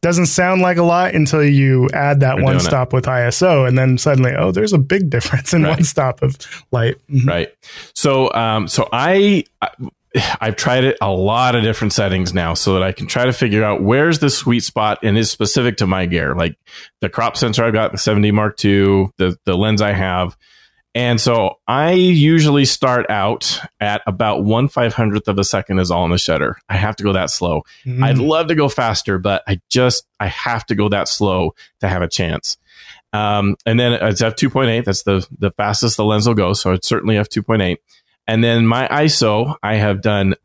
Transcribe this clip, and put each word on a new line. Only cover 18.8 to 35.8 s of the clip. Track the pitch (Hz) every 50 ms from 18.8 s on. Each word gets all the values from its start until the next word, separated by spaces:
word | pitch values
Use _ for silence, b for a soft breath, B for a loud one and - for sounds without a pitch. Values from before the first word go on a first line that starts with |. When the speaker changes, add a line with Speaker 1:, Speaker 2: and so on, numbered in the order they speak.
| 98 98 98 98 95 - _
Speaker 2:
the, | - 92 90 87 - -
the | 98 90
lens | 90 107 107 107 101
I | 107 104 98
have. | 95 95 92 90 92 90 90 - _ b b b b b b b b b b -
And | 117 123 123 120 110
so | - 127 117 113 95 95 - _ -
I | - 123 139 151 165
usually | 185 185 180 185 175 151 143 156 165 160 151 151 143 143 135
start | 127 - - 143 127 123 120 - -
out | 107 101 95 107 117 - - - - - - - _ -
at | 107 104 104 - -
about | 110 92 101 113 107 90 73 101
one | 104 110 117 139
five | 139 - 131 120 113 -
hundredth | - 113 104 104 107 -
of | 107 101
a | 98 98
second | - - 98 - - 95
is | 92 90 87
all | 85 87 90
in | 85
the | 87
shutter. | 87 - - 80 71 71 57 - - _
I | - 98
have | 92 104 107 107
to | - 98
go | 101 95
that | 92 90 -
slow. | - - 87 87 80 76 - b b b b
Speaker 1:
Mm. | 127 123 127 127
Speaker 2:
I'd | 113 131
love | 131 135 156 156 165 165
to | 160 165
go | 156 143 139
faster, | - 135 120 113 107 - - 107 95 92
but | 92 101 98 - -
I | 101 98 87 _ -
just, | - 123 127 123 120 - - _ _ -
I | 104
have | 90 - - - 127 117 110 -
to | - 110
go | 98 101 101
that | 101 98 -
slow | - - - 104 98 92 92 85 78 - B B B B -
to | 104
have | 95 92 90
a | 87 80
chance. | - - 90 82 76 - - - - _ B B B B B B B B B - -
Um, | 104 107 104 104 104 101 101 95 - -
and | 117 113 120
then | 123 120 120
it's | - - 110 98 - 113
f | 113 113
two | - - 123
point | - 135 131 117
eight. | 113 120 123
That's | 101 95 - -
the, | 101 98 92 87 - -
the | - 101 95
fastest | - - 104 104 104 -